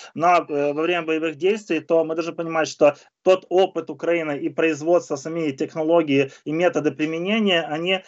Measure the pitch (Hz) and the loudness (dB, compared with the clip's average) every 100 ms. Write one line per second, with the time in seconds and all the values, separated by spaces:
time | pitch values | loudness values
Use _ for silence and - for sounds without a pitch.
0 | - 143 170 175 151 147 147 147 165 175 | -6 -2 2 2 2 -2 -2 0 -2 -2
1 | 160 160 160 143 185 220 - 160 156 165 | -2 -2 -2 -2 -2 -2 -2 -4 0 0
2 | 160 160 165 165 165 165 147 - 196 - | 2 -2 -6 -6 -4 -2 -2 4 4 4
3 | _ _ 185 185 - 180 185 165 160 139 | _ _ 2 2 2 2 2 0 -8 -6
4 | 165 170 156 143 160 139 160 143 160 175 | -2 0 -2 -4 -4 0 0 0 2 2
5 | 170 147 160 165 156 135 151 165 156 170 | 2 -6 -6 -4 -4 -4 -4 -2 2 2
6 | 156 139 135 - 147 160 180 165 147 139 | 4 2 0 -6 -6 0 0 2 -2 -2
7 | 156 165 180 220 202 170 156 151 180 190 | -4 -4 -2 0 2 0 0 -4 -2 -4